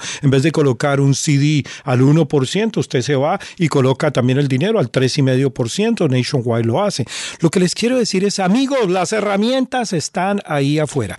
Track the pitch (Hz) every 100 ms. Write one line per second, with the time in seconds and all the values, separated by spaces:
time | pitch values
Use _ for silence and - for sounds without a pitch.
0 | - - 139 135 156 151 143 120 147 139
1 | 139 135 - 139 147 151 - - - 123
2 | 135 156 160 147 131 190 220 180 135 135
3 | 120 139 143 196 - - 160 143 127 135
4 | 151 139 123 131 143 131 185 220 131 139
5 | 127 - 135 127 135 - 117 - 220 233
6 | 160 127 120 139 117 117 117 131 202 -
7 | 113 - - - 165 190 180 - 233 254
8 | 220 190 196 190 185 226 269 277 196 185
9 | 175 220 202 196 220 262 254 254 226 170
10 | - 190 190 202 - 147 139 151 151 143
11 | 101